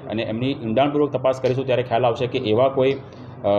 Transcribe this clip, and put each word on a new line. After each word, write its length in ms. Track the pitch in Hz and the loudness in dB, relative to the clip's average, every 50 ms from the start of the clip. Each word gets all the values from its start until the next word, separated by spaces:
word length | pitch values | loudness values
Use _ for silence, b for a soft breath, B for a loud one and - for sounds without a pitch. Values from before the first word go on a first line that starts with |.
| - - | -8 -6
અને 140 | 107 110 117 | -4 -4 -2
એમની 300 | - 110 113 127 135 139 | -2 -4 -2 -2 -2 -2
ઊંડાણપૂર્વક 580 | - 117 110 110 131 143 147 143 147 147 135 | -4 -4 -2 2 2 2 2 2 2 0 0
તપાસ 300 | 123 127 127 131 131 - | 0 0 0 0 0 2
કરીશું 240 | - 123 127 135 131 | 0 0 0 0 0
ત્યારે 180 | 123 123 123 120 | 0 0 0 0
ખ્યાલ 220 | - 113 117 127 | 0 0 2 2
આવશે 220 | 120 113 - 127 | 2 2 0 -2
કે 100 | 117 - | -2 -2
એવા 320 | 120 90 107 107 117 131 135 | -2 0 2 4 4 4 4
કોઈ, 260 | 135 135 131 135 135 135 B B B B B B B - - | 2 2 2 2 2 -2 B B B B B B B -4 0
અ, 40 | 101 101 | 2 4